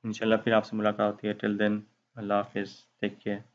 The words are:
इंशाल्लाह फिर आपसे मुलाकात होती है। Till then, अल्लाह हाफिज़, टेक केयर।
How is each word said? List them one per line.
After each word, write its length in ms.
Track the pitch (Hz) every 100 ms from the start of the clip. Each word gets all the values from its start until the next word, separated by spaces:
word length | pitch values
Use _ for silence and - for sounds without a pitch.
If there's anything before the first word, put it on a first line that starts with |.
इंशाल्लाह 340 | 113 107 113 110
फिर 160 | 117
आपसे 220 | 110 104 110
मुलाकात 360 | 107 107 104
होती 160 | 101 107
है। 100 | 104
Till 180 | 107 104
then, 220 | 107 104 104 _ _ 117
अल्लाह 220 | 101 101
हाफिज़, 320 | 101 - 98 - _ _
टेक 180 | 104 -
केयर। 340 | - 101 -